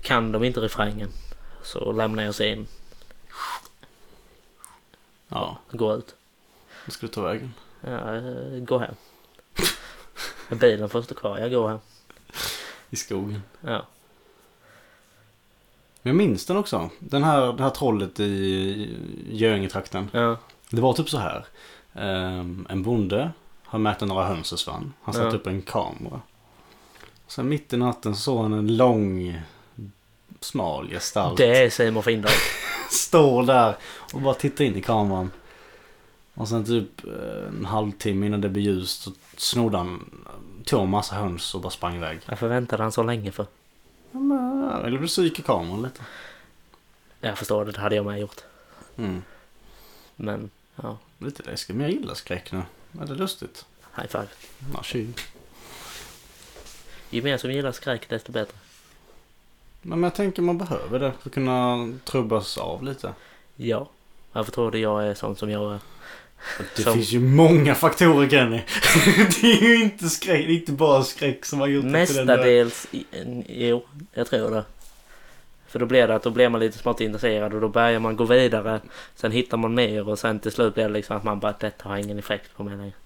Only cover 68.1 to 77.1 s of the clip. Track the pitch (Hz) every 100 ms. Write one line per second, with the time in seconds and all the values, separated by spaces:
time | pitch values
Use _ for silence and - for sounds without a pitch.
68.1 | 147 139 143 123 113 - - - 170 170
69.1 | 196 202 170 233 226 233 233 214 - 170
70.1 | - 190 160 156 165 165 139 156 135 131
71.1 | - 143 135 - 143 143 139 131 151 175
72.1 | 139 127 127 127 120 120 - - - -
73.1 | - 120 123 - - 120 120 120 143 -
74.1 | - 120 123 113 110 101 - - - -
75.1 | - - - - - - - 120 127 117
76.1 | 110 120 113 123 117 113 107 123 117 110